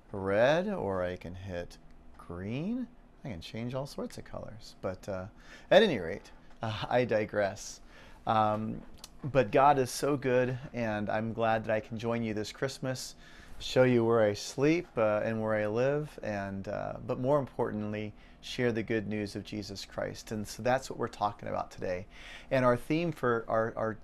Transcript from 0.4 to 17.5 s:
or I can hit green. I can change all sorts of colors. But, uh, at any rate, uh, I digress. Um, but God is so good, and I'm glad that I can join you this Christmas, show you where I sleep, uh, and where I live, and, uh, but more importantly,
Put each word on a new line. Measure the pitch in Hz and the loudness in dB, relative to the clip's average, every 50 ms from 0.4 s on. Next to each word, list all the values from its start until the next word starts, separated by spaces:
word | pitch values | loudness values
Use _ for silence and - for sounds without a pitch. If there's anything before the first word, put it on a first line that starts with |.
| 120 135 156 175 190 214 | 6 6 6 4 2 0
or | 196 - - 98 95 92 | -2 -2 -2 -2 0 0
I | 90 90 90 | 0 -2 -2
can | 87 - 85 90 | -6 -8 -10 -10
hit | 92 95 95 90 87 87 - - - - - - - - - - | -10 -8 -6 -6 -6 -6 -8 -12 -18 -20 -20 -20 -20 -20 -20 -20
green. | - - - 87 87 95 104 117 139 165 208 240 262 240 - - - - - - - | -18 -14 -10 -10 -8 -6 -6 -4 -4 -4 -4 -4 -4 -6 -8 -12 -18 -20 -20 -20 -14
I | - 131 | -12 -10
can | 95 82 | -10 -10
change | - - - 110 120 120 131 | -10 -10 -8 -8 -6 -6 -6
all | 131 143 | -6 -6
sorts | 139 - - 240 240 - | -8 -8 -10 -10 -10 -10
of | - - | -12 -14
colors. | - - - - - 104 104 - - - - | -12 -12 -12 -10 -12 -14 -14 -16 -18 -12 -8
But, | - 95 92 - - | -6 -6 -6 -6 -8
uh, | - 95 92 92 104 - - - - - - - - | -8 -6 -6 -8 -10 -12 -18 -20 -20 -20 -10 2 6
at | 160 190 | 6 8
any | 226 202 143 98 | 8 6 4 0
rate, | 85 80 101 - - - - - - - - - | -4 -6 -8 -8 -12 -16 -20 -20 -20 -20 -12 -8
uh, | 117 110 104 101 - - | -6 -6 -4 -4 -2 2
I | 120 123 127 | 2 2 4
digress. | 113 113 107 107 98 - 104 101 95 101 - - - - - - - - - - - - - - | 4 2 0 0 0 0 0 0 0 -2 -4 -10 -14 -14 -16 -18 -20 -20 -20 -20 -20 -20 -8 -2
Um, | - 113 110 107 107 107 107 110 110 117 110 - - - - - - - - - | 2 4 4 4 4 2 0 -2 -4 -6 -8 -10 -14 -16 -18 -18 -18 -14 -10 -6
but | 139 123 135 123 101 | 0 4 4 4 4
God | 120 143 135 147 147 135 | 6 6 8 8 8 6
is | 127 120 | 4 0
so | - - 135 139 147 | -2 -2 0 0 0
good, | 131 131 127 123 127 127 123 127 123 131 - | 0 2 2 4 4 4 2 0 -4 -8 -8
and | - 120 117 110 104 104 104 101 | -6 -4 -2 0 0 -2 -2 -2
I'm | 104 110 113 113 107 | -2 -2 -2 -2 -2
glad | 113 113 110 113 113 104 | 0 2 2 2 2 2
that | 110 | 0
I | 110 107 | 0 0
can | 107 - 117 107 | -2 -4 -8 -4
join | 113 117 117 117 | -2 -2 0 0
you | 117 110 104 | 0 -2 -2
this | 104 104 - | -2 -4 -6
Christmas, | - - 139 131 - - 135 131 131 127 - - - - - - - - - - - - | -4 -4 -4 -4 -4 -4 -6 -4 -4 -6 -8 -10 -14 -16 -20 -20 -20 -20 -18 -16 -12 -10
show | - - - 131 127 | -6 2 6 6 8
you | 127 123 117 113 | 8 8 6 6
where | 113 117 117 | 6 6 6
I | 107 104 104 | 6 4 4
sleep, | - - - - 131 135 151 165 175 170 - - 120 | 0 -4 -8 -2 2 4 4 4 4 0 -2 0 2
uh, | 110 107 104 104 107 | 4 4 4 2 2
and | 113 113 110 | 0 0 0
where | 110 107 107 | 0 0 2
I | 107 107 | 2 2
live, | 104 107 117 127 139 143 151 151 147 - - | 2 2 2 2 2 0 0 -2 -6 -8 -8
and, | - 107 104 101 98 98 98 98 98 104 | -6 -4 -4 -4 -4 -4 -6 -6 -6 -4
uh, | 101 98 98 101 104 117 120 | -4 -4 -4 -6 -6 -6 -6
but | 113 127 127 | -6 -4 0
more | 127 131 147 147 | 2 2 4 2
importantly, | 127 - | 2 0